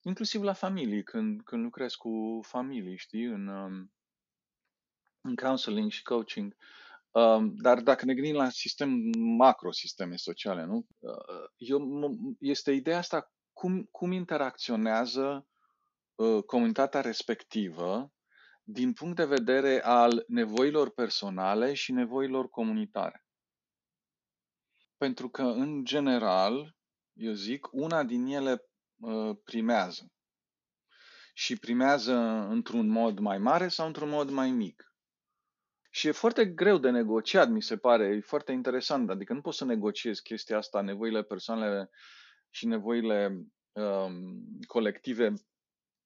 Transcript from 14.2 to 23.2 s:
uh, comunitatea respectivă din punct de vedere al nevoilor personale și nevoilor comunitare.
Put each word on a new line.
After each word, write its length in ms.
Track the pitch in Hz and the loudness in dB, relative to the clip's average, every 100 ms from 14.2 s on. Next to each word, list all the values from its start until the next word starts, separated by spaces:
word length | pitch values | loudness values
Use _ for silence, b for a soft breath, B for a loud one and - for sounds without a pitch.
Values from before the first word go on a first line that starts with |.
| 175 156 135 - - 113 110 110 123 123 135 139 - _ _ _ _ _ _ - | -2 -2 -2 -4 -4 0 2 2 0 0 -2 -4 -10 _ _ _ _ _ _ -2
uh, 280 | 113 110 | 2 2
comunitatea 580 | 98 127 117 113 135 143 | 2 2 2 2 0 0
respectivă 1120 | 120 110 - 110 - 110 98 82 87 104 143 _ b b b b - | -2 -4 -4 -6 -4 -4 -4 -4 -2 -2 -4 _ b b b b -14
din 260 | 107 127 | -2 -2
punct 220 | 117 165 170 | 0 -4 -2
de 100 | 156 | 2
vedere 560 | 139 117 131 139 131 | 2 4 2 4 2
al 400 | 110 120 120 117 - | 4 6 8 6 0
nevoilor 600 | 120 110 110 139 151 135 | -2 0 2 4 4 0
personale 840 | - 113 - 101 92 95 104 127 | 0 -2 -2 -4 -2 0 2 0
și 180 | 139 - | -2 -2
nevoilor 580 | 123 120 127 135 131 127 | -2 0 0 -2 -2 -4
comunitare. 760 | - 113 110 104 107 85 - | -4 -2 -2 -2 -4 -6 -8